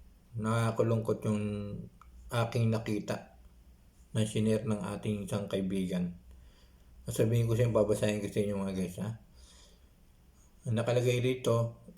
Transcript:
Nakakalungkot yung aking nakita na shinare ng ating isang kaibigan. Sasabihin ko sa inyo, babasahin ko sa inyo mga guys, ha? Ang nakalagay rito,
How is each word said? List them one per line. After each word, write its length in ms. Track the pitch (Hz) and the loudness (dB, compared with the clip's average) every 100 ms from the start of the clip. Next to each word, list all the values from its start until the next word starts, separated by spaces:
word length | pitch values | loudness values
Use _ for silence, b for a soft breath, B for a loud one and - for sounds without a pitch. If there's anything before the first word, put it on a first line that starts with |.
| - - - 113 | -20 -20 -14 -6
Nakakalungkot 800 | 107 117 113 113 113 113 110 107 113 | -2 0 2 2 2 2 0 -2 0
yung 140 | 107 104 104 101 107 - - - - - | -2 -2 -4 -6 -8 -12 -18 -20 -20 -6
aking 400 | 120 113 123 110 | -2 0 2 2
nakita 640 | 110 113 104 92 107 - - - - - - - - - 113 | 2 0 -4 -2 -6 -8 -20 -20 -20 -20 -20 -20 -20 -6 -2
na 80 | |
shinare 400 | 107 113 107 110 | 0 2 2 2
ng 160 | 110 104 104 101 | 0 -4 -4 -6
ating 320 | 110 104 95 | -4 -4 -2
isang 240 | 104 98 | -4 -2
kaibigan. 640 | 98 95 95 90 90 87 - - b b b b b b b | -2 0 0 0 -2 -2 -6 -16 b b b b b b b
Sasabihin 480 | - 120 110 117 117 | -6 0 2 2 2
ko 0 | |
sa 160 | 113 117 | 2 4
inyo, 80 | 110 | 4
babasahin 480 | 104 104 107 104 | 4 4 2 0
ko 80 | 101 | -2
sa 80 | 107 | -2
inyo 160 | 101 98 | 0 0
mga 200 | 98 92 | -2 -2
guys, 160 | 90 - | -4 -4
ha? 240 | 98 113 - B B B B B B - - - - - - - | -6 -6 -12 B B B B B B -20 -20 -20 -20 -20 -20 -12
Ang 160 | - 113 | -4 0
nakalagay 400 | 117 123 123 123 | 2 2 2 2
rito, 640 | 127 127 - 117 113 - - | 2 0 2 2 2 -4 -16